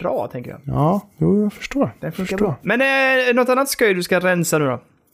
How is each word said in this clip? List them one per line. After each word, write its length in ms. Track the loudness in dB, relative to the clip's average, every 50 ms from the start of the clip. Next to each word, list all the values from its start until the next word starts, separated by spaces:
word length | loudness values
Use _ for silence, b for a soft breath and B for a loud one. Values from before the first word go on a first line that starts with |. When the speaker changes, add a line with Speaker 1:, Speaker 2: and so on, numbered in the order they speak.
Speaker 1:
bra, 280 | -4 -4 -4 -4 -4 -6 -8
tänker 180 | -12 -12 -12
jag. 100 | -14 -14 -10
Speaker 2:
Ja, 460 | -6 -2 0 2 2 0 0 -4 -8 _ -2
jo, 240 | 0 2 2 2 2
jag 100 | 0 -4
förstår. 440 | -6 -10 -6 -2 -2 -2 -2 -4 -6
Speaker 1:
Den 120 | -10 -10 -8
funkar 120 | -6 -6 -4 -2
Speaker 2:
Förstår. 0 | -2 -2
Speaker 1:
bra. 100 | -2 -2 -4 -2
Men, 180 | -2 0 2
eh, 540 | 2 2 2 2 2 2 2 2 2 2 2
något 140 | 2 4 2
annat 200 | 2 0 0 -2
skoj 260 | 0 0 2 2 2
du 80 | 2 0
ska 180 | 0 0 0
rensa 380 | 2 2 2 0 0 0 0 0
nu 60 | 2
då? 180 | 0 -2 -4 -6 _ _ _ _ _